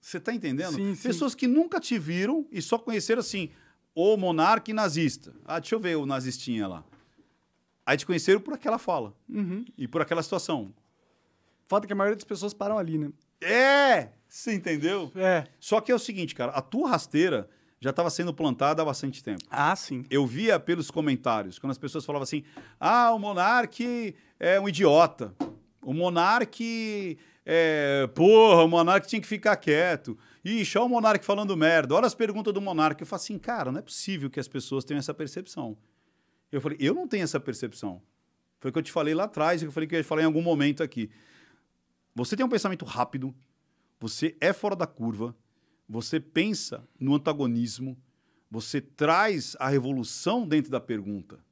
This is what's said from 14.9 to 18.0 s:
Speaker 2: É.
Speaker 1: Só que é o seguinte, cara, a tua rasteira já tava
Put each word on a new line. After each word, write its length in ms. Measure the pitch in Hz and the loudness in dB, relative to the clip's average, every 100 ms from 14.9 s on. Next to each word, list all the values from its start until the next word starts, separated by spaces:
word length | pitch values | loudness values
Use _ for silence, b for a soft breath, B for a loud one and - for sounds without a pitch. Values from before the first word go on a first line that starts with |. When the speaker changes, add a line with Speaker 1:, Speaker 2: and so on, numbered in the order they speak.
| 196 156 | -2 -6
Speaker 2:
É. 320 | 185 190 180 135 _ | -2 2 2 0 _
Speaker 1:
Só 220 | - 214 | 0 0
que 100 | 214 | 2
é 40 | |
o 40 | 247 | 0
seguinte, 360 | 240 196 170 | 0 -6 -8
cara, 180 | - 123 | -4 -4
a 80 | 143 | -4
tua 300 | - 226 302 | -4 -2 0
rasteira 580 | 180 - 147 180 131 95 b b b | 0 0 2 2 2 -4 b b b
já 120 | 127 | -4
tava 160 | 135 | 0